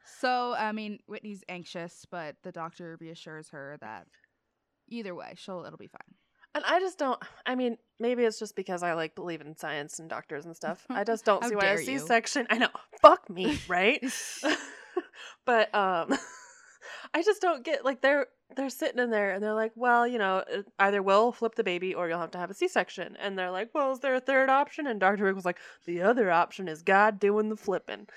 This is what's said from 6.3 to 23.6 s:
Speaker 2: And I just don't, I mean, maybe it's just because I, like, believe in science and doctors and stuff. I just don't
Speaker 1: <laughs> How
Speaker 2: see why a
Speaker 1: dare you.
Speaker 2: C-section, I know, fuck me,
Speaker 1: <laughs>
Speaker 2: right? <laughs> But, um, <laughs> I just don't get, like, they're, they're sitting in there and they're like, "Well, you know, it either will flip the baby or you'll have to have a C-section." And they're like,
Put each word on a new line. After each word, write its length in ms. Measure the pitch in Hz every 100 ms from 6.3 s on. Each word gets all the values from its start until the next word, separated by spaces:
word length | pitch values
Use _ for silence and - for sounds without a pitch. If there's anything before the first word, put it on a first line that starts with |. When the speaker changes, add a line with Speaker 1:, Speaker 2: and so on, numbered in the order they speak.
| _ _
Speaker 2:
And 80 | 294 220
I 160 | 339
just 160 | 381 -
don't, 200 | 269 233 - - -
I 100 | 254
mean, 220 | 247 226 _ -
maybe 240 | 233 247 233
it's 120 | 214
just 200 | 214 -
because 260 | 190 180
I, 120 | 175 165
like, 200 | 160 -
believe 240 | 175 160
in 160 | 147 160
science 420 | 156 147 151 -
and 120 | 160
doctors 360 | 117 - 147 170
and 80 | 165
stuff. 280 | 156 175 -
I 160 | 240 208
just 180 | 226
don't 180 | 220 196
Speaker 1:
<laughs> 0 |
How 60 | 240
Speaker 2:
see 80 | 208
why 80 | 196
a 80 | 202
Speaker 1:
dare 60 |
you. 180 | 254 269
Speaker 2:
C-section, 480 | 165 233 - 285 233
I 80 | 226
know, 100 | 233 - - -
fuck 280 | 294 359 -
me, 280 | 175 196 -
Speaker 1:
<laughs> 40 | -
Speaker 2:
right? 340 | 180 202 294 262 - - -
<laughs> 1000 | 294 302 - - - - - - - - -
But, 280 | 226 208
um, 400 | 208 190 175 156 277 - - - -
<laughs> 500 | - _ - - -
I 100 | 302
just 180 | 339 392
don't 220 | 359 285
get, 220 | 277 294 247
like, 160 | 262
they're, 260 | 269 285 - _ _ -
they're 140 | 269
sitting 260 | - 311 240
in 120 | 240
there 180 | 214 202
and 120 | 190
they're 100 | 214
like, 200 | 220 226 226
"Well, 320 | 247 240 240
you 100 | 240
know, 260 | 190 190 -
it 180 | 190 196 -
either 240 | 196 202
will 280 | 196 196 240
flip 220 | - 226
the 100 | -
baby 300 | 185 175 185
or 160 | 165 175
you'll 80 | 170
have 140 | 160
to 80 | 180
have 100 | 180
a 60 | 196
C-section." 600 | 359 220 185 - 170 -
And 180 | 202 190
they're 140 | 180
like, 180 | 185